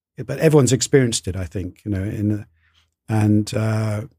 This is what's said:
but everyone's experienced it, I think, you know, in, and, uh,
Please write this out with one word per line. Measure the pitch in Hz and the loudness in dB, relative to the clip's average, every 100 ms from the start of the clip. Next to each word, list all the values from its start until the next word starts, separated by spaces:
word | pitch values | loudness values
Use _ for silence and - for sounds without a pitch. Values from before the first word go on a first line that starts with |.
| _ - 127 | _ -14 -10
but | 139 | 0
everyone's | 156 151 120 | 4 6 4
experienced | 127 - 143 123 - - | 2 2 2 2 -2 -6
it, | 92 | -6
I | 90 | -6
think, | 101 87 - 107 | -8 -10 -10 -6
you | |
know, | 95 | -4
in, | 101 107 104 104 - _ _ _ _ _ - | -4 -2 -2 -2 -6 _ _ _ _ _ -4
and, | 110 107 104 104 | 0 2 2 0
uh, | 110 110 110 110 104 - | -2 -2 -2 -2 -6 -8